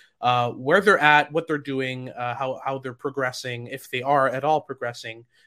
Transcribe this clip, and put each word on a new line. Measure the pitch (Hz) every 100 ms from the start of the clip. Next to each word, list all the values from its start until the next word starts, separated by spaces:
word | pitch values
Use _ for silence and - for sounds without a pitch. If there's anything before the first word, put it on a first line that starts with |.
| _ _
uh, | 123 123 120
where | - 131 185
they're | 202 185
at, | 147 151 143
what | 156 165
they're | 151
doing, | 139 135 131 127 127
uh, | 127 120
how, | 123 135 117
how | 135 135
they're | 131
progressing, | 120 143 139 127 - 127 120 120
if | 135 -
they | 127
are | 131 143 135
at | 127
all | 143 156
progressing, | 143 131 120 120 120 113 120 _